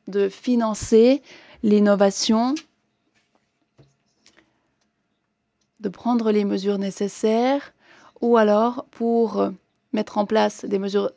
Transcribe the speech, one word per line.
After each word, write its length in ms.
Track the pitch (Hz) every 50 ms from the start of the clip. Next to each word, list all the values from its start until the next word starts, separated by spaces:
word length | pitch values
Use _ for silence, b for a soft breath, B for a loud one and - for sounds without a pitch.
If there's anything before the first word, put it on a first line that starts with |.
| _
de 220 | - 185 202 202 196
financer 920 | 196 - - 254 247 233 233 220 214 - - - 226 220 226 247 269 285 B B B B B B B B B
l'innovation, 880 | 208 208 208 208 202 202 190 202 196 196 - - - 220 220 240 254 285 320 - _ _ _ _ _ _ _ _ _ _ _ _ _ _ _ _ _ _ _ _ _ _ _ _ _ _ _ _ _ _ _ _ _ _ 76 _ _ _ _ _ _ _ _ _ _ _ _ _ _ _ _ _ _ _ _ _ _ _ _ _ _ _ -
de 100 | 214 202
prendre 420 | 180 - - 233 247 233 226 220
les 120 | 208 208 208
mesures 340 | 202 202 196 185 202 202
nécessaires, 960 | 196 196 196 185 - 208 196 - - - 220 220 226 240 262 277 285 - - _ b b b b b b b b b
ou 160 | - 233 240
alors 480 | 226 220 208 208 208 226 240 247 254 - _
pour 580 | - - 233 233 233 233 233 214 196 196 196 196 190 - _ _ _ _ _ _ -
mettre 240 | 208 214 - -
en 80 | 214 202
place 400 | 196 220 220 208 208 - - -
des 140 | - 202 196
mesures 320 | 196 202 196 202 202 - -